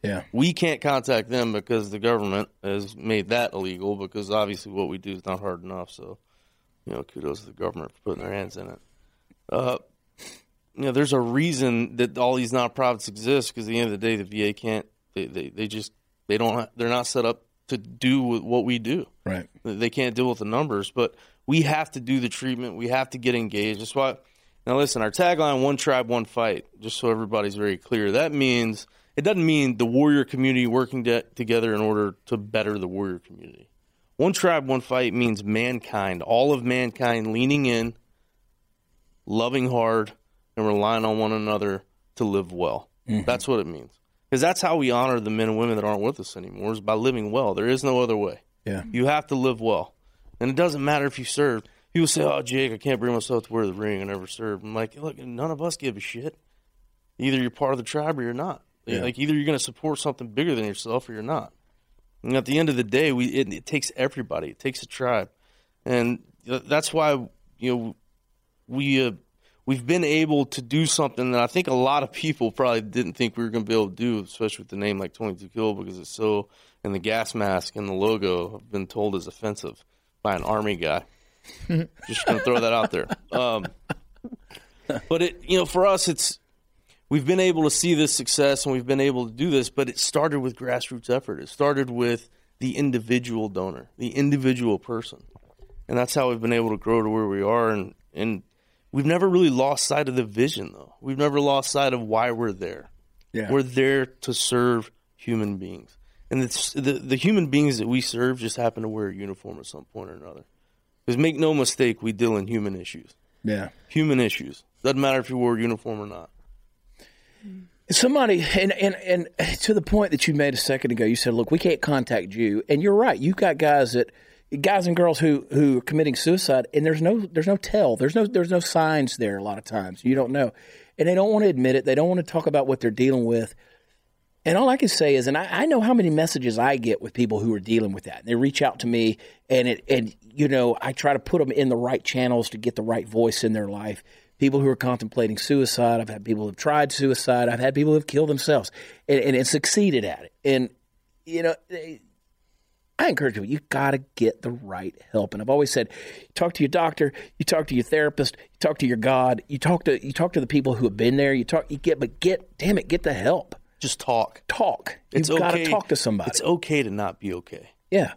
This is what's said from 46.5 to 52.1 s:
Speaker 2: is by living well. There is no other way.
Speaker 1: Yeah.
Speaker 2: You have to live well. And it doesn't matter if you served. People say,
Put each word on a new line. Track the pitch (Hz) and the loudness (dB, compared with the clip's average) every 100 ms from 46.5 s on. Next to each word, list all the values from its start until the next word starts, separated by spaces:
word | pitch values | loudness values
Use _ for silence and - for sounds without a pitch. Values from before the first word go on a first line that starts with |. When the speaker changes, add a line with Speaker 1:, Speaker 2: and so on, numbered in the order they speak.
| 98 101 | -8 -6
Speaker 2:
is | 113 | -4
by | 101 | -2
living | 107 123 127 104 | 0 2 0 -2
well. | 117 120 | 0 0
There | 95 113 | 0 0
is | 131 | 0
no | 139 123 | 2 2
other | 120 110 | 2 0
way. | 98 - _ _ - | -2 -6 _ _ -8
Speaker 1:
Yeah. | 95 110 | -8 -6
Speaker 2:
You | 120 127 | 0 2
have | 151 - | 2 0
to | 135 | 0
live | 131 113 | 0 0
well. | 113 95 87 _ _ _ - - | 0 0 -2 _ _ _ -20 -6
And | 120 | -2
it | 135 | 2
doesn't | 170 147 | 0 0
matter | 143 147 143 | -2 0 -2
if | 131 | -4
you | 123 | -6
served. | - 143 113 - _ _ | 0 0 0 -8 _ _
People | 165 | 0
say, | 160 | 2